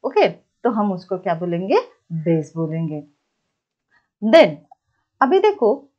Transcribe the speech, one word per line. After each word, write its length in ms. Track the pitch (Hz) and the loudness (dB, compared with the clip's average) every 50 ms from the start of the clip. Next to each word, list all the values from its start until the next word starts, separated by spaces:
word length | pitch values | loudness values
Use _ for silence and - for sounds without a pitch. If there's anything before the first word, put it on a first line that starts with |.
| - | -8
ओके, 240 | 269 277 415 339 185 | -2 2 2 2 2
तो 420 | 165 _ _ _ _ _ - 240 | 0 _ _ _ _ _ -4 -4
हम 220 | - 220 208 202 | -2 -2 -2 -4
उसको 260 | 185 180 - _ 190 185 | -4 -6 -8 _ -10 -6
क्या 160 | 185 196 170 | -4 -6 -6
बोलेंगे, 420 | 165 180 175 170 170 185 202 302 453 - - _ _ _ _ | -4 -4 -6 -4 -6 -2 0 0 0 0 -4 _ _ _ _
Base 400 | 170 160 151 170 165 160 151 - _ | -10 -6 -2 0 0 0 -2 -6 _
बोलेंगे। 480 | 165 165 151 160 165 165 151 151 147 143 _ _ _ _ _ _ _ _ _ _ _ _ _ _ _ _ _ _ _ _ _ _ _ 208 | -8 -6 -6 -6 -6 -6 -6 -8 -10 -14 _ _ _ _ _ _ _ _ _ _ _ _ _ _ _ _ _ _ _ _ _ _ _ -2
Then 260 | 220 - - 202 196 147 139 _ _ - _ _ _ _ _ _ _ _ _ | 4 6 6 6 6 2 -8 _ _ -20 _ _ _ _ _ _ _ _ _
अभी 180 | 269 254 359 381 | 0 2 2 2
देखो 500 | 427 427 403 403 240 208 247 277 - _ _ | 2 2 0 2 0 0 0 -2 -8 _ _